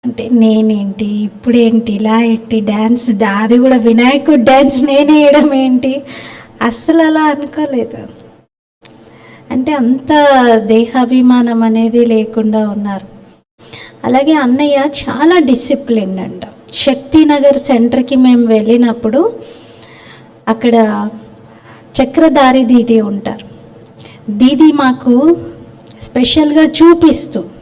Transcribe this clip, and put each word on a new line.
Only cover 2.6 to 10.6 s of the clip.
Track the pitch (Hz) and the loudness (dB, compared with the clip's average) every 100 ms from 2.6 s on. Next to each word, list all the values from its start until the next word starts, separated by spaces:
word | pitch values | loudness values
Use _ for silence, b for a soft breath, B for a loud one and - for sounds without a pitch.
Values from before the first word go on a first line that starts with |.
డ్యాన్స్, | 208 208 220 240 247 202 | -4 -4 -2 -2 -2 -2
అది | 214 196 220 247 | -2 -2 0 2
కూడా | 262 254 | 2 2
వినాయకుడి | 226 226 247 277 302 294 | 2 2 2 0 2 2
డ్యాన్స్ | 220 262 277 254 | 4 4 2 0
నేనే | 285 277 294 | 0 2 4
వేయడం | 302 294 285 302 | 4 4 4 2
ఏంటి, | 269 262 254 262 269 B B B B B - | 0 0 0 -2 -6 B B B B B -6
అస్సలు | 226 226 - 330 | -6 -6 -2 0
అలా | 320 311 | 2 0
అనుకోలేదు. | 311 285 285 - 294 262 220 - - - - _ _ _ _ _ - B B B B B - | 0 -2 -8 -8 -6 -4 -6 -12 -18 -20 -20 _ _ _ _ _ -20 B B B B B -8
అంటే | 254 262 | -6 -4
అంత | 294 233 269 - 294 285 269 247 | -2 -2 -2 0 2 4 4 4
దేహాభిమానం | 226 | 2